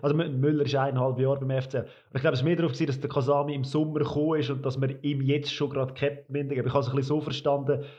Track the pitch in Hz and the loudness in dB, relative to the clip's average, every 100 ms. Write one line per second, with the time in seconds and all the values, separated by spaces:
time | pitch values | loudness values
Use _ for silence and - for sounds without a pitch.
0 | 147 151 165 131 143 151 131 135 139 131 | 0 2 0 2 2 4 2 0 0 2
1 | 131 123 131 139 135 131 131 127 - - | 0 2 2 2 0 -2 -2 -4 -6 -10
2 | _ 131 156 131 147 170 165 131 151 131 | _ -2 0 2 2 2 0 0 0 0
3 | 143 147 127 143 147 143 131 151 156 151 | -2 0 2 2 0 -2 -2 0 0 0
4 | 139 147 151 156 127 135 135 127 135 135 | -2 0 2 2 0 -2 -4 -2 -2 -2
5 | 147 139 135 143 139 - 139 139 131 - | -4 0 0 0 -2 -4 -2 -2 -4 -2
6 | 143 139 - 139 143 131 120 139 127 135 | -2 -2 -6 -4 -2 -2 0 2 2 0
7 | 135 151 147 127 147 143 135 135 - | 0 0 -2 -2 0 0 2 -2 -4